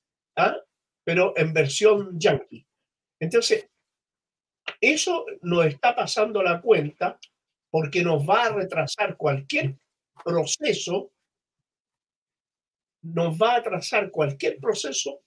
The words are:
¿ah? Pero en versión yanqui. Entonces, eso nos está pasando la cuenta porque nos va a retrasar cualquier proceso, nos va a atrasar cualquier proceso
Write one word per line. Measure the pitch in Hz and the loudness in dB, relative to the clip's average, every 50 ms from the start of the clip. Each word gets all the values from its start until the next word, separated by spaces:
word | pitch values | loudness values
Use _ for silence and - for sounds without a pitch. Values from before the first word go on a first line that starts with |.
| _ _ _ _ _ _ _ | _ _ _ _ _ _ _
¿ah? | 156 180 220 - - - _ _ _ _ _ _ _ _ | 0 2 2 0 -2 -8 _ _ _ _ _ _ _ _
Pero | 170 170 180 180 196 - | 0 2 2 2 2 2
en | 170 156 160 | 0 0 2
versión | 156 160 147 139 - - 208 214 208 202 202 190 175 160 | 2 2 0 0 2 4 4 6 6 4 2 -4 -4 0
yanqui. | - 170 147 131 - - - - - _ _ _ _ _ _ _ _ _ _ _ | 2 2 2 2 -2 -8 -18 -20 -20 _ _ _ _ _ _ _ _ _ _ _
Entonces, | 156 170 202 233 233 - 427 - - _ _ _ _ _ _ _ _ _ _ _ _ _ _ _ _ _ _ _ _ - - - | -4 0 2 2 2 2 0 0 -2 _ _ _ _ _ _ _ _ _ _ _ _ _ _ _ _ _ _ _ _ -16 -6 0
eso | 214 262 311 302 - 370 339 339 - - 202 - | 2 2 2 2 0 -2 -2 -2 -4 -8 -12 -10
nos | 175 175 175 170 160 | -4 0 2 4 4
está | 156 143 - - 240 240 | 2 0 0 0 0 2
pasando | 247 202 - - 220 214 220 208 202 185 | 0 -2 -2 0 0 0 2 2 2 2
la | 175 170 175 | 2 0 2
cuenta | - 180 175 160 147 147 - - 175 185 - - - - _ _ _ _ _ _ _ _ | 2 4 4 4 2 -2 -4 -4 -4 -4 -4 -8 -16 -20 _ _ _ _ _ _ _ _
porque | - 160 151 143 180 180 175 | -2 -2 -2 0 0 0 0
nos | 170 160 143 143 | 2 0 0 2
va | 170 202 226 240 | 2 2 4 2
a | 226 214 | 2 0
retrasar | 202 - - 135 160 147 - - 214 208 185 - | -2 -4 -2 -2 -4 -4 -2 -4 -4 -4 -4 -4
cualquier | - - 147 135 135 - - 302 294 143 139 135 - _ _ _ _ _ _ _ - - | -2 -2 -2 -2 -2 -4 -4 -4 -4 -4 -4 -6 -10 _ _ _ _ _ _ _ -10 -6
proceso, | 165 175 170 151 - - - 302 262 - - - 175 180 202 - - _ _ _ _ _ _ _ _ _ _ _ _ _ _ _ _ _ _ _ _ _ _ _ _ _ _ _ _ _ _ _ _ _ _ _ _ _ _ - | -4 -2 -2 -2 -2 -4 -4 -2 -2 -2 -2 -4 -6 -6 -6 -6 -10 _ _ _ _ _ _ _ _ _ _ _ _ _ _ _ _ _ _ _ _ _ _ _ _ _ _ _ _ _ _ _ _ _ _ _ _ _ _ -14
nos | 165 165 170 170 165 156 | -8 -4 -2 -2 -2 0
va | 170 214 233 247 | 2 2 2 2
a | |
atrasar | 240 233 226 - - - - 254 214 202 190 | 0 0 -2 -6 -6 -6 -4 -2 -2 -2 -2
cualquier | - 165 151 139 139 - - 233 - - | -2 -2 -2 -2 -2 -4 -4 -4 -4 -2
proceso | 139 233 202 - - 277 254 - - - - - _ | -2 -4 -2 -2 -4 -6 -6 -6 -6 -6 -8 -12 _